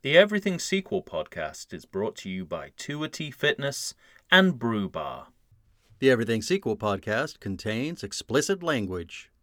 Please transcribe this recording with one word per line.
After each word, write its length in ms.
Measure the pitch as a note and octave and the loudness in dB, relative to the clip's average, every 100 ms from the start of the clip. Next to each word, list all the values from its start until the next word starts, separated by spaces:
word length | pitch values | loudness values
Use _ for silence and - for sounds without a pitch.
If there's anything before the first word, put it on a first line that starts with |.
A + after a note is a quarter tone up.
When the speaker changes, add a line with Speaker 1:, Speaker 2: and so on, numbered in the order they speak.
Speaker 1:
The 140 | C#3 D#3+ | 8 8
Everything 420 | G3+ G#3 G3 F3 | 8 4 0 -4
Sequel 440 | - F#3 - F#2+ | -2 -2 0 -4
podcast 720 | - D#2+ D#2 E2+ D2+ - - | -4 -6 -6 -8 -8 -10 -14
is 100 | E2+ | -16
brought 320 | - F#2+ G#2+ - | -8 -6 -6 -6
to 140 | G2 | -8
you 160 | F#2 E2 | -8 -6
by 240 | E2+ C#2+ - | -8 -10 -12
Tuity 520 | - D3 D#3 - D3+ | -10 -6 -8 -8 -10
Fitness 600 | - D3 D3 C#3 C#3 - - _ _ _ | 0 0 0 -4 -4 -10 -12 _ _ _
and 280 | F#3 F#3+ B2+ | 6 6 4
Brew 300 | A#2 G#2+ F#2+ | 0 0 0
Bar. 380 | E2 D2 B1+ - _ _ _ _ _ _ _ | -4 -8 -10 -16 _ _ _ _ _ _ _
Speaker 2:
The 100 | C3 | 4
Everything 320 | A#2+ A2+ A2+ | 4 2 -2
Sequel 380 | - F#3+ A#2+ G#2+ | 0 -2 0 -2
podcast 600 | G#2+ G2 G#2+ A2 D#3 - | 0 -2 -2 -2 -2 -8
contains 640 | G#2 F#2 A2 A2 C#3+ E3+ | -8 -6 -4 -4 -4 -8
explicit 600 | G2+ - - B2 D3 F#3+ | -10 -10 0 0 2 -2
language. 680 | E3+ C#3 F#2+ F2+ D#2+ - - _ | 0 -2 -2 -6 -8 -14 -20 _